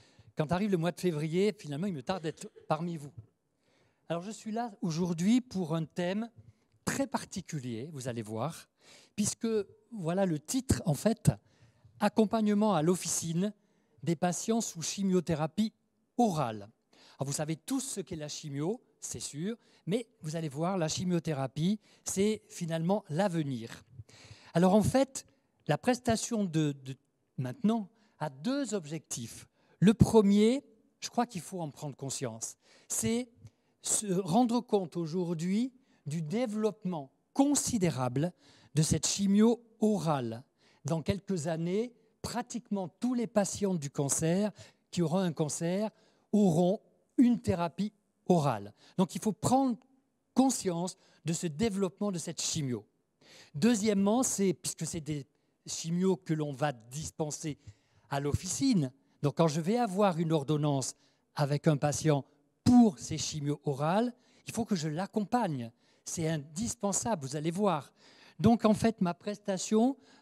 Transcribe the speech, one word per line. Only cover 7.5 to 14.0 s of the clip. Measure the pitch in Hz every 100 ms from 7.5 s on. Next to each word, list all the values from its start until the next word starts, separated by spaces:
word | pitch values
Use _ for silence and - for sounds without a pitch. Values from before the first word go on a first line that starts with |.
| 147 123 110 160
vous | 139 123
allez | 117
voir, | 104 110 147 - - _ - - _
puisque, | - 208 - 226 220 196 _ _
voilà | 220 160 185 190
le | 147
titre, | - 262 - -
en | 185
fait, « | 135 214 226 - 104 _ _ _ _ - -
Accompagnement | 208 - 202 226 208 208 214
à | 165
l'officine | 160 180 160 - 165 165 208 - _ _ _ _